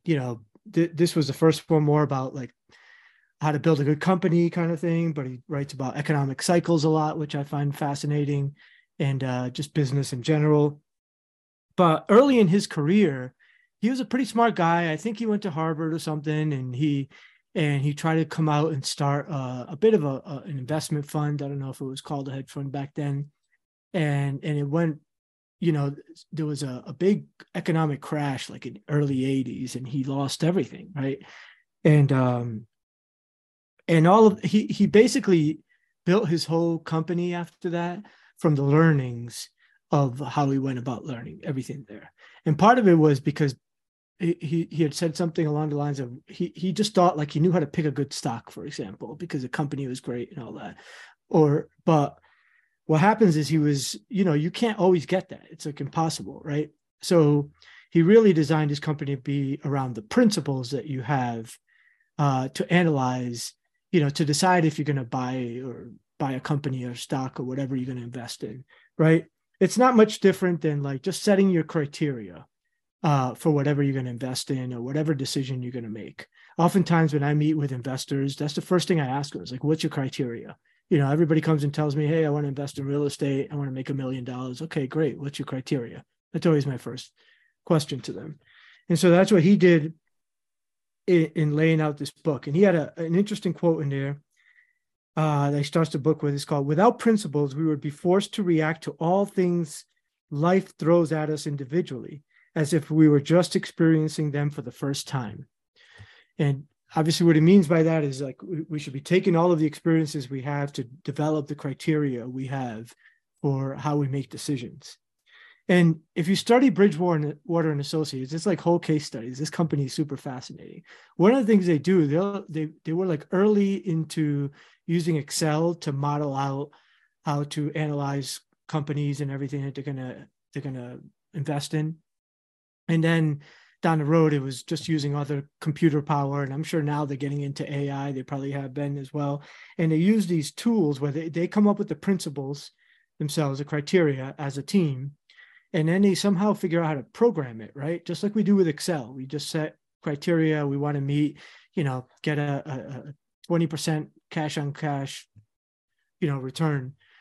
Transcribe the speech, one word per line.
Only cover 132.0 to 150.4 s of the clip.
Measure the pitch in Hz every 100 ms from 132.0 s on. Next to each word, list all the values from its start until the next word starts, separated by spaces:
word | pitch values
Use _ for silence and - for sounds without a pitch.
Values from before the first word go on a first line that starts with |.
| _ _ _ _ _ _ _ _ -
And | 165
then | 160 165 156 147 - - _ _
down | 175 160
the | 147
road, | 165 156
it | 147
was | 135 127
just | - 156 -
using | 156 143 143
other | 143 143 143 _
computer | 160 147 165 147
power. | 143 147 139 143
And | 135
I'm | 139
sure | 160 165
now | 147 147 143
they're | 139
getting | 143 143
into | 143 143 147
A | 143 143
I. | 139 139
They | 131
probably | 127 139 139
have | 139 139
been | 135 143 143
as | 131
well. | 147 143 143 - - - -
And | 165
they | 156
use | 180 220 175
these | 170 143
tools | - 233 226 151 131
where | 143
they, | 143 160
they | 170 175
come | 214 208
up | 202
with | 202
the | 151
principles | - 185 160 143 135 143 - _ _ _ _ -
themselves, | 151 160 143 135
the | 143
criteria | 147 147 185 156 135 131 -
as | 139 139
a |
team. | 131 196 156 127 143 147 _ _ - _ _
And | 175 156
then | 185
they | 202 180
somehow | 202 180 208
figure | 208 180 165
out | 160
how | 143
to |
program | - - 240 160 127 113
it, | 107 139
right? | 143 170 175
Just | 170
like | 202
we | 214
do | 190 196
with | 170
Excel. | 151 - 160 113
We | 135 135
just | 147 147
set | 160 151 - _ _
criteria | 165 143 - 165